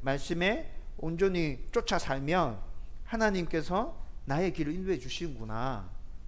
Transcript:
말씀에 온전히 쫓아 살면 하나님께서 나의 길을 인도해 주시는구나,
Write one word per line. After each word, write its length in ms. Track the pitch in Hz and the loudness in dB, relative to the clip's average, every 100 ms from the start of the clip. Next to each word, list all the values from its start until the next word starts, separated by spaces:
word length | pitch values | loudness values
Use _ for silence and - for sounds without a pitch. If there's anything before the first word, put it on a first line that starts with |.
말씀에 720 | 139 139 - 170 185 277 - - - - | 0 0 0 2 2 2 -2 -4 -6 -4
온전히 680 | 156 165 196 180 156 135 - | -2 2 4 4 2 0 0
쫓아 280 | 240 220 185 | 0 2 2
살면 600 | - 139 139 180 147 107 - - - - | 2 0 2 4 4 0 -4 -4 -6 -6
하나님께서 960 | - 226 220 190 165 165 143 185 330 - - - - | -2 2 4 4 2 0 2 0 0 -4 -6 -6 -2
나의 280 | 143 185 | 2 2
길을 200 | - 147 | 0 -2
인도해 240 | 175 190 175 | -2 0 -2
주시는구나, 920 | - - 170 123 110 113 135 117 95 - - - | -2 -4 -4 -4 -4 -2 0 -2 -4 -6 -8 -8